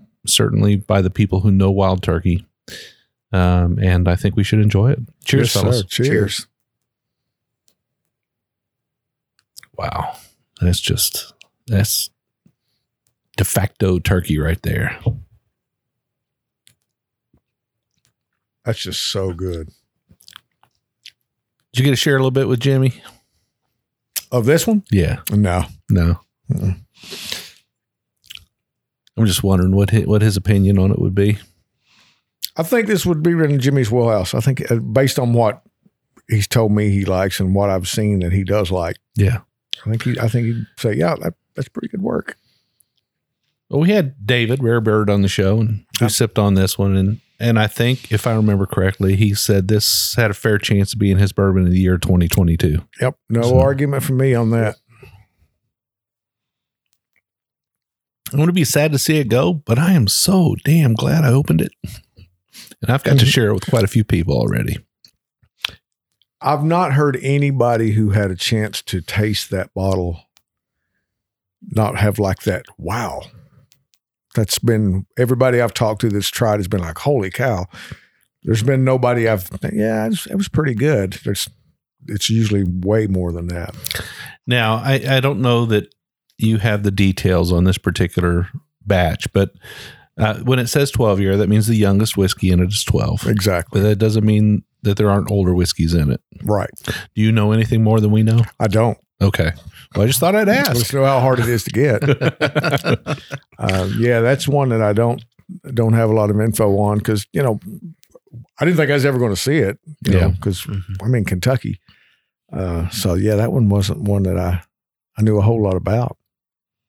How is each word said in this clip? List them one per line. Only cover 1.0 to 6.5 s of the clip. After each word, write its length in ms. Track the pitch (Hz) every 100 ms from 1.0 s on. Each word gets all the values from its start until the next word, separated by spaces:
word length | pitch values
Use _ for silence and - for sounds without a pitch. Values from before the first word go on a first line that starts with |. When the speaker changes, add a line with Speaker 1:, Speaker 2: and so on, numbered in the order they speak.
Speaker 1:
the 100 | 92
people 320 | - 104 95
who 100 | 101
know 180 | 95 98
Wild 320 | 98 95 92
Turkey. 420 | - 85 92 87 - _ - - - _ _ _ _
Um, 460 | 95 90 90 87 98
and 280 | 92 90 87
I 80 | 87
think 180 | 101
we 80 | 98
should 160 | 98 107
enjoy 320 | 107 98 117
it. 80 | 143 120 _
Cheers, 180 | - 135
Speaker 2:
Yes, 100 | 120
sir. 80 | 101
Speaker 1:
fellas. 240 | 101 123
Speaker 2:
Cheers. 240 | 95 - 127
Speaker 3:
Cheers. 380 | 92 101 - -